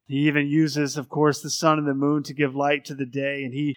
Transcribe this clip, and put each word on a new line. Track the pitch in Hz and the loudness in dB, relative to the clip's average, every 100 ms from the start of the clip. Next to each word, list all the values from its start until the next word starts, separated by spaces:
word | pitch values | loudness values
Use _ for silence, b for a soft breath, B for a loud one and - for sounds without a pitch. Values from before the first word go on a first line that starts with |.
| - | -6
He | 135 151 | 0 2
even | 147 143 | 2 2
uses, | 151 156 143 143 143 | 2 2 0 -2 -4
of | 123 | -6
course, | 147 151 135 | 2 2 2
the | 151 | -4
sun | - 165 156 | 0 2 2
and | 147 | 2
the | |
moon | 135 143 151 | 0 0 0
to | 131 | -2
give | 131 143 135 | -2 -2 0
light | 143 147 - | 0 0 -4
to | 135 | -8
the | 131 | -6
day. | 135 139 143 | -4 -4 -4
And | 135 | -6
he, | 131 147 | -4 -4